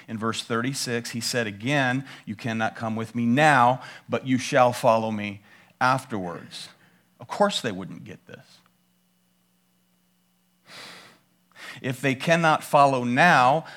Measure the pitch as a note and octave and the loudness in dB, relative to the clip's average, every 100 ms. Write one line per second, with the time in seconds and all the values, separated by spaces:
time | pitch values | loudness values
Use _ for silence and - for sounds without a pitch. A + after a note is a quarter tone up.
0 | - A2 A2 G#2+ - A#2 B2+ C#3 B2+ A#2+ | -12 -6 -4 -4 -4 -4 -2 -4 -4 -6
1 | A#2 A#2 - B2 A2 G2+ A#2+ D3 B2+ C3 | -6 -8 -4 -2 -4 -4 -2 0 0 -2
2 | C3+ - - G#2 A#2+ A2+ A2 - A2 A2 | -6 -14 -14 -10 -6 -4 -4 -4 -6 -6
3 | A2 A#2+ A#2 C3 D#3 C3+ A#2+ B2+ - - | -6 -2 0 4 6 6 4 2 -6 -20
4 | - A#2+ C3 B2+ - C#3 B2 A#2 B2 A2+ | -6 -6 -2 -2 0 4 4 4 2 2
5 | A2 G#2 G#2 G2+ _ - _ - B2+ C3+ | 0 -4 -8 -10 _ -20 _ -2 0 0
6 | - G#2+ F2 D#2 - - - _ _ _ | -4 -8 -8 -10 -14 -18 -18 _ _ _
7 | _ - - - G3+ - A#2 F#2 F2+ F2 | _ -20 -10 0 0 0 -6 -6 -10 -14
8 | - F2+ - - _ _ _ _ _ _ | -18 -20 -20 -20 _ _ _ _ _ _
9 | _ _ _ _ _ _ _ _ _ _ | _ _ _ _ _ _ _ _ _ _
10 | _ _ _ _ _ _ _ - - - | _ _ _ _ _ _ _ -20 -20 -20
11 | - _ _ _ _ - - - C3 B2+ | -20 _ _ _ _ -20 -20 -10 -8 -4
12 | C#3 C3 - E3 E3 D3 - D3 C#3+ C3 | -2 -2 0 2 2 0 2 4 4 2
13 | A#2+ B2+ F3 D3 B2 D#3 - | 0 4 6 6 6 2 -2